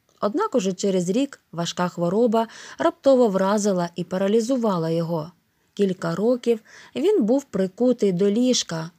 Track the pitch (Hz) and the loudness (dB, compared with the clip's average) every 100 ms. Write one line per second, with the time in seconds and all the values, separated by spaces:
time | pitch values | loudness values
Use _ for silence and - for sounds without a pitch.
0 | _ - 208 285 440 262 190 180 202 185 | _ -6 -4 -2 -2 0 -2 -2 -2 0
1 | 175 220 277 - _ 160 170 - 180 - | 0 -2 -2 -6 _ -8 -8 -4 -4 -2
2 | 170 208 240 226 226 - - - 320 - | -2 2 2 0 -2 -8 -20 -4 -4 2
3 | 277 254 233 185 190 214 208 180 170 - | 4 6 4 2 0 0 0 0 -2 -6
4 | 170 185 196 226 226 262 226 180 160 165 | -6 -2 2 0 0 0 0 0 0 -2
5 | 165 165 156 _ _ _ _ - 196 180 | -2 -4 -6 _ _ _ _ -2 -2 -2
6 | 165 175 220 247 240 220 _ - - 240 | -6 -2 0 0 0 -2 _ -20 -14 -2
7 | 349 415 208 277 - 185 190 - 247 240 | 0 2 2 0 0 -4 -4 0 0 2
8 | 202 175 202 214 254 240 - 160 165 | 0 2 0 2 2 0 -2 -8 -10